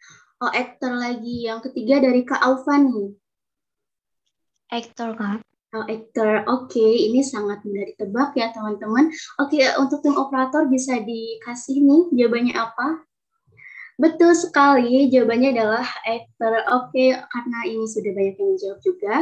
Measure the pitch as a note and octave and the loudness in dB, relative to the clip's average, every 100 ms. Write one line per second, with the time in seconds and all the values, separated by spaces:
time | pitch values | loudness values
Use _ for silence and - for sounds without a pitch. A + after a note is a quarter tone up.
0 | _ - _ - A#3+ A#3 B3 - B3+ B3 | _ -20 _ -8 -4 -4 -6 -8 -6 -6
1 | A#3+ A#3 A#3 A#3+ A3+ A3+ B3+ B3+ G#3+ C#4 | -6 -8 -10 -8 -8 -8 -10 -6 0 2
2 | C4 B3+ B3 C4+ B3+ C4 - C#4+ C4+ A3 | 4 2 0 0 0 0 2 2 4 2
3 | G3+ G3+ _ _ _ _ _ _ _ _ | -6 -10 _ _ _ _ _ _ _ _
4 | _ _ _ _ _ _ - A#3 A3+ - | _ _ _ _ _ _ -12 -10 -10 -10
5 | A#3 A3 G#3 G#3+ - _ _ A3 G#3+ A3 | -10 -6 -6 -6 -10 _ _ -10 -8 -8
6 | - - G#3+ G#3+ - B3+ - A#3+ A3 A#3 | -8 -2 0 0 0 -4 -2 2 4 4
7 | A3 B3+ C#4 G#3 G#3 G3+ G#3 G3+ F#3+ - | 2 2 0 -2 -6 -6 -8 -8 -8 -10
8 | G3+ A3+ C#4+ B3+ A3+ A3+ G#3+ G#3 G#3+ A#3+ | -6 -2 -2 -2 -4 -6 -8 -8 -2 2
9 | D#4 - - - C#4+ D4+ C4 - C4+ C#4+ | 2 0 -12 -6 -2 2 2 2 0 0
10 | D4 D4 C4+ C4 C4 D4 C#4+ B3+ C4 A#3+ | 0 0 -2 -2 -2 0 2 0 0 -4
11 | G#3 A3+ A3+ - B3 B3 - C4+ C#4+ D4+ | -4 -8 -8 -12 -12 -12 -4 2 6 6
12 | F4 B3+ A#3 A#3 A#3+ A#3 A3+ - C4 D#4+ | 6 4 2 2 0 -2 -4 -4 -4 -6
13 | _ _ _ _ _ _ - - - - | _ _ _ _ _ _ -20 -20 -12 2
14 | D#4+ D#4+ E4+ E4 - D4 C#4+ C4+ A#3+ B3+ | 2 6 6 4 2 4 4 4 4 4
15 | C#4 B3+ A3+ A#3 C4+ A#3+ G#3+ A3+ B3 - | 4 4 4 2 2 2 0 0 -4 -8
16 | A3 A#3 - - A3+ A3+ A3 B3 B3+ C4 | -6 -8 -8 -6 -2 -2 0 -2 -2 2
17 | C4 C4 - B3 B3 A#3 A3+ A3+ A3 A3 | 2 2 -4 -10 -8 -6 -6 -4 -6 -4
18 | G3+ F#3+ G3 G3 G3 F#3+ G3 G3+ G3 F3+ | -4 -2 -2 -2 -2 -2 -4 -6 -4 -4
19 | G3+ B3+ | -2 -2